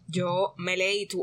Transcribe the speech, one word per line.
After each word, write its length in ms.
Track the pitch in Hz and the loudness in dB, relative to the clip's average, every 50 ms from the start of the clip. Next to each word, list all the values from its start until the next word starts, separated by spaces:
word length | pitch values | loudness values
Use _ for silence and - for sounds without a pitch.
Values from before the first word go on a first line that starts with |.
| - - | -12 -6
Yo 460 | 160 180 180 175 175 180 196 202 - - | -2 0 0 2 2 2 2 0 0 -4
me 200 | 175 185 185 185 | -4 -2 0 2
leí 300 | 185 196 202 208 202 196 | 2 2 0 0 -2 -4
To 100 | - 180 | -4 -2